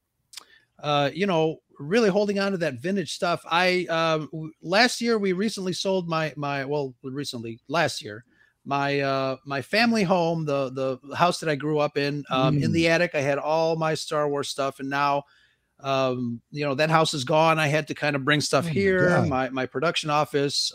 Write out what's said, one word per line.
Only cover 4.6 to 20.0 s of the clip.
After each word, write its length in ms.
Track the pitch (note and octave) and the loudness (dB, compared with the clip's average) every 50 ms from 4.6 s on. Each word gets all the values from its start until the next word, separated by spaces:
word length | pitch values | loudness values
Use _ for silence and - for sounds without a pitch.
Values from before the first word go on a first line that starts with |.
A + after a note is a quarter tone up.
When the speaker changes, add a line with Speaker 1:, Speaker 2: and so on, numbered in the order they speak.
| - | -6
Speaker 1:
last 380 | D#3 F3+ G#3 A#3+ A#3 - - | 0 2 4 4 4 2 0
year, 180 | A#3 A#3+ A#3 A3 | -2 0 0 0
we 140 | G3+ G3 F3+ | 0 0 0
recently 400 | F3+ G#3 A3+ - G3+ F#3 F#3 F3 | 0 -2 -2 -4 -4 -4 -4 -4
sold 340 | - - G3 F#3+ F#3+ F3 E3+ | -4 -2 -2 -2 -2 -2 -2
my, 240 | E3 D#3+ D#3+ D3+ - | -2 -2 -2 -4 -4
my, 280 | D3 C#3+ C#3+ C#3+ C#3 C3+ | -6 -6 -4 -4 -4 -4
well, 300 | C3+ D3 D3+ C#3 C3 B2 _ - | -2 -2 -2 -2 -4 -8 _ -14
recently, 580 | C3+ B2+ C#3+ C#3+ - - A#2+ A2+ A#2 A2+ A2+ _ - | -10 -8 -8 -8 -8 -8 -8 -10 -10 -12 -12 _ -4
last 340 | C#3 E3+ D#3+ C3 - - - | 0 0 0 0 -2 -4 -10
year, 220 | G#2+ G#2 A2 - _ _ _ _ _ _ _ - | -12 -14 -14 -16 _ _ _ _ _ _ _ -8
my, 360 | B2+ C#3+ C#3 C#3 C#3+ C#3+ C#3+ | -4 -2 -2 0 0 0 0
uh, 360 | C#3 C#3 C3+ C3+ C3+ C3+ C3 B2 _ | 0 0 0 -2 -2 -4 -4 -8 _
my 160 | C#3 C#3 C#3 B2 | -8 -8 -8 -6
family 400 | - - G#3+ A#3+ A#3 A3+ A3+ G3+ | -2 0 2 2 2 2 2 2
home, 420 | E3 G3 F3+ E3 E3 E3+ E3 D#3+ | 2 2 2 2 2 0 -2 -2
the, 260 | D3 C#3 C#3 C3+ B2+ C3 C3+ C3 C3 C3 B2+ - | -2 -2 -2 -2 -2 -4 -4 -4 -4 -4 -6 -8
the 120 | C#3 B2+ | -10 -2
house 240 | A#2+ E3 F3 F3 - | 2 2 2 2 0
that 80 | E3 D#3+ | -2 -4
I 60 | D3+ | -2
grew 240 | C3+ C#3 D3+ D#3 D3 | -2 -2 -2 0 0
up 180 | D3 D3 - D3 | 0 0 0 -2
in, 260 | C#3+ C#3+ C#3+ C#3+ C#3 - | -2 -2 -2 -4 -6 -2
um, 260 | C3+ C3 C3 C#3+ D3 D3 | 0 2 2 4 4 2
in 120 | C#3 - | 2 2
Speaker 2:
Mm. 40 | D#3+ | 2
Speaker 1:
the 140 | E3 E3 E3 | 2 4 4
attic, 260 | E3 E3 F3 E3+ - | 4 2 2 0 -2
I 60 | D3+ | -2
had 180 | C3+ C#3+ C#3 C#3 | 0 0 0 -2
all 380 | C3+ D3+ D#3 E3 E3 D#3+ E3 | 0 0 0 2 2 0 0
my 180 | D#3+ D#3+ D#3 D#3+ | 0 0 -2 -2
Star 340 | D#3 - - D#3+ D3+ D3 D3 | -2 -4 -4 -2 -2 0 0
Wars 200 | C#3+ C#3+ C#3 - | 0 -2 -4 -4
stuff. 320 | - - C3+ C3+ C3 - | -4 -4 -4 -4 -4 -6
And 80 | C3+ C3+ | -6 -4
now, 360 | C#3+ C#3 C#3+ C#3+ C#3+ C#3+ - _ _ _ _ _ _ _ _ _ _ _ | -2 0 2 2 2 0 -2 _ _ _ _ _ _ _ _ _ _ _
um, 600 | - C3+ C3+ C3+ C3+ C3 B2+ B2+ B2 A#2+ A#2 A#2 - _ | -4 -2 0 0 0 0 0 -2 -4 -6 -6 -8 -12 _
you 140 | - D3 D3 | -8 -6 -4
know, 100 | D3 C3+ | -2 0
that 160 | C#3 D#3 D#3+ | 0 2 4
house 240 | D#3+ D#3+ D#3+ D3+ - | 4 4 4 2 0
is 100 | D3 B2 | -2 -2
gone. 340 | C#3+ D#3+ D#3 D#3+ E3 D#3+ D#3+ | 2 4 4 6 4 4 4
I 80 | D#3 C#3+ | 2 2
had 200 | D3 D#3 D3 - | 2 0 0 -2
to 60 | C#3+ | -4
kind 220 | - - D3 C#3+ | -4 -2 -2 -2
of 80 | C#3 C3 | 0 2
bring 160 | C#3+ D3 D3 | 2 2 2
stuff 240 | C3+ - - C#3 F3 | 2 2 2 2 2
Speaker 2:
Oh 40 | E3+ | 2
my 40 | D3+ | 0
Speaker 1:
here, 360 | G3 G3 F#3+ F#3 F#3 F3+ F3+ | 2 2 2 4 4 4 4
Speaker 2:
God. 200 | F3+ F3+ F3 D#3 | 4 4 2 2
Speaker 1:
my, 200 | C3+ B2+ C3 B2+ | 2 0 -2 -2
my 160 | C3 C3 C3 | -2 -4 -4
production 420 | - - C3+ D3 E3+ E3 - | -4 -4 -2 -2 0 0 -2